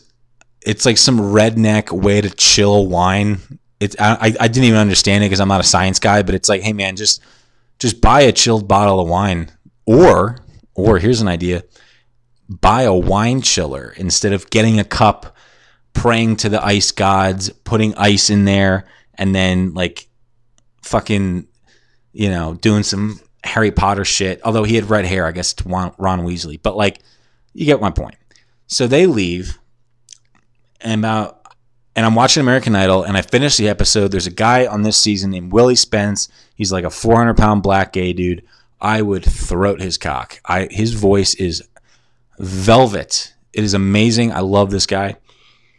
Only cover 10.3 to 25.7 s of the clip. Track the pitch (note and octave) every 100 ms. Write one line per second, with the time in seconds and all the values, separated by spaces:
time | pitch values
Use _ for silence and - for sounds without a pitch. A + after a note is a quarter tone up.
10.3 | A#2+ - - _ - G#2 F#2+ G2 A#2+ G#2
11.3 | F2 F2 F2 - _ _ _ _ _ _
12.3 | _ - F#2+ F3+ C3 B2 F#2 F2 G2 A#2
13.3 | B2+ - - D2+ C2+ B1 - F#2 - G#2
14.3 | G2 - A2 A2 A2 G2+ - G#2+ - -
15.3 | _ _ _ _ _ _ - A#2+ A2+ A2+
16.3 | A2 G#2+ G#2 G#2 G2+ G#2 - G2 F#2+ F#2+
17.3 | F#2+ F#2+ - - A2+ A2 G2+ G#2 G2+ -
18.3 | G2+ G2 G2 G2 F#2+ - _ _ - G2
19.3 | F#2+ F#2 F#2 F#2 E2+ F2+ - - _ _
20.3 | _ _ _ _ _ - A2+ - G#2 F#2+
21.3 | F2+ - _ _ _ _ _ _ - G2+
22.3 | F2+ D#2+ E2 A2 G#2 G2+ G2 G#2+ G2+ _
23.3 | _ - A2+ G#2+ - G2 G2+ F#2+ - F#2+
24.3 | F2+ A2+ A2 G#2+ A2+ G2+ G#2+ F#2 F#2+ E2
25.3 | F2 F2 - F#2